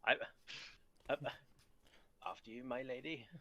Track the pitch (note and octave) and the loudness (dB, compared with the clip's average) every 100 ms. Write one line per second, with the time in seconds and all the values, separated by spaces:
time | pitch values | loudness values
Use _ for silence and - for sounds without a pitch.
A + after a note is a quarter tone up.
0 | - C3+ - - - - - - - - | 8 6 6 -8 -12 -10 -10 -14 -20 -20
1 | - C#3+ C3+ - - - - - - - | 0 2 2 -4 -12 -20 -20 -20 -20 -20
2 | - - - F#2 - A2+ B2+ B2 C3 B2+ | -20 -8 -6 -6 -8 -6 -2 -2 0 -2
3 | C3+ D#3 A2+ D#3+ | -2 -4 -6 -14